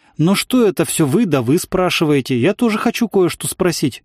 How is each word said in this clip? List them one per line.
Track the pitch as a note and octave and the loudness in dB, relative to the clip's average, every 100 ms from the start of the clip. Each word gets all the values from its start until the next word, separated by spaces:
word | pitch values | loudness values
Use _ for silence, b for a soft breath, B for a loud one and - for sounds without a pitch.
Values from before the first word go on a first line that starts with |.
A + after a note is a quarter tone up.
| b b | b b
Но | D#3 | 0
что | G3 - B3+ A3 | 0 0 2 2
это | D3 | 0
все | D#3+ - D3+ | -2 0 0
вы | D#3+ | 2
да | A#3 C#3+ | 2 0
вы | A#2 D#3+ | 2 0
спрашиваете? | - F3+ F3+ - D#3 D3 - B2+ | 0 -2 0 0 0 0 0 0
Я | C3+ | 0
тоже | - A#3+ G#3+ | 0 0 0
хочу | A#3+ - A3+ | -2 -2 -2
кое-что | G3 F3 - - | 2 0 -2 -10
спросить. | - F3 D#3+ D3 - | -2 -2 0 -4 -6